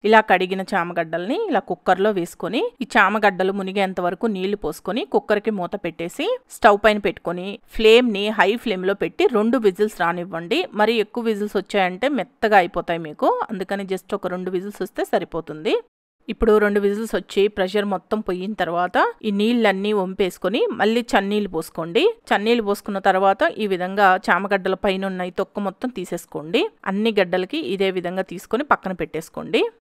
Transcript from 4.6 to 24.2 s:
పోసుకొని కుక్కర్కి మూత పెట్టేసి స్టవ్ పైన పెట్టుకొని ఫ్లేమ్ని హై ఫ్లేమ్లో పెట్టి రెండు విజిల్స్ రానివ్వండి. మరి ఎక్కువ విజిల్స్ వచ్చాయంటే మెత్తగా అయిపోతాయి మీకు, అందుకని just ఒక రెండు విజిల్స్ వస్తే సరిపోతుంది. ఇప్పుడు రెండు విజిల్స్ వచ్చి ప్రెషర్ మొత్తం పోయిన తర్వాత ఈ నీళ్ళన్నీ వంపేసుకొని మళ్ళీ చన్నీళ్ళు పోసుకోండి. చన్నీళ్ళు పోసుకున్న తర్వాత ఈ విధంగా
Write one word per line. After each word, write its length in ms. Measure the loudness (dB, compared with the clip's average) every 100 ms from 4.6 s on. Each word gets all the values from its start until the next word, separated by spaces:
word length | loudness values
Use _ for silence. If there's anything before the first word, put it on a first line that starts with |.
పోసుకొని 400 | -6 -6 -6 -6 -2
కుక్కర్కి 380 | -2 0 -2 0 -4
మూత 160 | -6 -6
పెట్టేసి 440 | -8 -6 -10 -4 -4 -4 _
స్టవ్ 240 | 4 6 6
పైన 180 | 4 2 -2
పెట్టుకొని 420 | -4 -8 -8 -8 -12 _
ఫ్లేమ్ని 500 | 4 8 8 6 0 -2 2
హై 120 | 2 2
ఫ్లేమ్లో 300 | -2 -2 -2 -2
పెట్టి 240 | -4 0 2 2
రెండు 240 | 2 2 2
విజిల్స్ 320 | 2 -2 0
రానివ్వండి. 560 | -2 -2 -6 -10 -4 -4 -4 0
మరి 140 | 0 2
ఎక్కువ 200 | -2 -2 -2
విజిల్స్ 260 | -2 -2 -4
వచ్చాయంటే 480 | -2 0 0 0 -2 -2
మెత్తగా 380 | -6 _ 4 4
అయిపోతాయి 400 | 4 -4 -4 -6 -6
మీకు, 220 | -2 0 0 -4
అందుకని 360 | -8 -6 -8 -6
just 240 | -8 -6 -6
ఒక 140 | -6 -6
రెండు 160 | -6 -6
విజిల్స్ 240 | -8 -10 -8
వస్తే 180 | -6 -2
సరిపోతుంది. 600 | -2 -2 -8 -10 -8 -2 -2 -4 _ _ _ -14
ఇప్పుడు 200 | 0 4 4
రెండు 160 | 4 2
విజిల్స్ 280 | 0 -2 -4 -4
వచ్చి 260 | -2 0 0 0
ప్రెషర్ 300 | -2 0 -2
మొత్తం 260 | -4 _ -4 -4
పోయిన 260 | -6 -6 -4
తర్వాత 340 | -2 0 0 2 0 -2 -4
ఈ 20 | 0
నీళ్ళన్నీ 520 | 2 4 2 2 0 -2
వంపేసుకొని 600 | -2 -2 -2 -2 -4 0 -2 0
మళ్ళీ 220 | 2 2 2
చన్నీళ్ళు 380 | 0 2 -2 -2
పోసుకోండి. 480 | -6 -6 -8 -2 0 0 -2 -2
చన్నీళ్ళు 340 | 0 2 0 0
పోసుకున్న 280 | -4 -4 0 2
తర్వాత 440 | 4 4 4 0 0
ఈ 80 | -2
విధంగా 340 | -2 -2 4 4 4